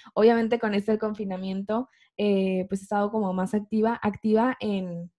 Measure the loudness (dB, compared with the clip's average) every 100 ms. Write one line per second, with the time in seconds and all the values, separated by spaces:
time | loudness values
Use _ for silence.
0 | -6 4 6 6 2 0 0 0 0 0
1 | -2 -4 -6 -6 -6 -6 -4 -4 -4 _
2 | _ -2 2 2 2 0 -2 -6 -2 -2
3 | 0 0 -2 -2 0 -2 0 0 2 0
4 | -2 -2 2 2 2 0 -4 -4 -4 -8
5 | -12